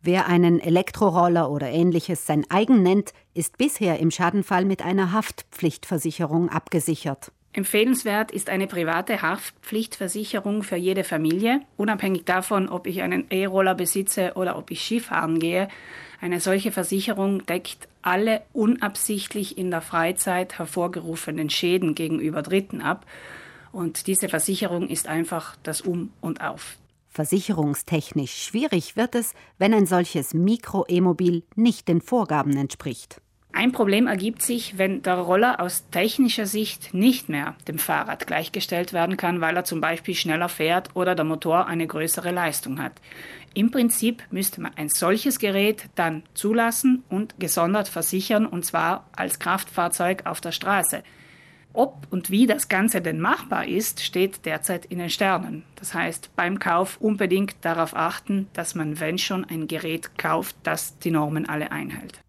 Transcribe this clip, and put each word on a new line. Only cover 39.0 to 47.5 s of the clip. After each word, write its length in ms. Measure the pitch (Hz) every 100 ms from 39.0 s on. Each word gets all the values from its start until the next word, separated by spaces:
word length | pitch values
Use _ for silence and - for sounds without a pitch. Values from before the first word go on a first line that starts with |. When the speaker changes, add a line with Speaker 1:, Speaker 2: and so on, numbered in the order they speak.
| 170 185
Speaker 2:
kann, 260 | 180 175
weil 140 | 160 170
er 80 |
zum 160 | 175 165
Beispiel 360 | 156 170 - 180
schneller 340 | 175 160 175
fährt 460 | - 156 175 185 -
oder 180 | 180
der 100 | 175
Motor 440 | 156 156 170 165 185
eine 180 | 165 165
größere 460 | 151 160 165 170
Leistung 500 | 180 170 147 - 131
hat. 120 | 127 - - - - - -
Im 160 | - 226
Prinzip 540 | 269 233 - 220 233 -
müsste 280 | 185 190 -
man 120 | 165 -
ein 140 | 151
solches 480 | - 175 214 277 -
Gerät 480 | 208 196 202 214 -
dann 300 | - 170 160 -
zulassen 680 | - 202 226 233 226 262 254 -
und 300 | 185 214 -
gesondert 500 | 170